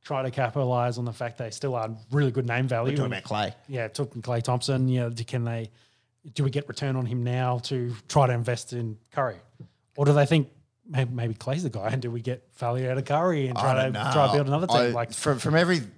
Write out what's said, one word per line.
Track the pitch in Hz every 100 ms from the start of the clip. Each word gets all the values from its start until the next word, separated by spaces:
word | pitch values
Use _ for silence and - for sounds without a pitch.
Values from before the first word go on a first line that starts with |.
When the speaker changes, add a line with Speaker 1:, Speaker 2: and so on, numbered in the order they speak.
Speaker 1:
try | - 139
to | 131
capitalise | 123 123 143 127 123 123 117
on | 120
the |
fact | 110 120 -
they | 117
still | - 143 123
are | 110 110 -
really | 139 139
good | 123 120
name | 117 131
value? | 120 123
Speaker 2:
We're | 143
talking | 120
Speaker 1:
And | 98
Speaker 2:
about |
Clay. | - 107 98 - -
Speaker 1:
Yeah, | 131 113
talking | - 135 120
Clay | 113 120
Thompson, | 117 123 131 131 131
you | 127
know, | 120
do, | 117
can | 117 127
they, | 117 117 113 _ _ _ _ _ 156
do | 123
we | 135
get | 135 143
return | - 143 131
on | 123
him | 123
now | 120 123 127 123 -
to | 131 120 113 -
try | 151 131
to |
invest | 120 120 120 -
in | 123 117 107 _
Curry? | - 131 92 _ _ - _ _ -
Or | 143
do |
they | 147 143
think | 165 135 _ _ _ -
may-, | 139 123
maybe | 123 117
Clay's | 110 - 147
the | 170
guy, | 110 101
and | 131
do | 123
we | 117
get | 120 127 _ -
value | 120 123 127
out | 131
of | 139
Curry | 147 180 160 131
and | 123
Speaker 2:
I |
Speaker 1:
try | 131 127
Speaker 2:
don't | 131
Speaker 1:
to, | 104
Speaker 2:
know. | 143
Speaker 1:
try | 147 135
to |
build | 143 135
another | 147 180
team? | 226
Speaker 2:
I, | 120
Speaker 1:
Like | 120 117
Speaker 2:
from, | - 151 131
from | - 160
every | 175 175 107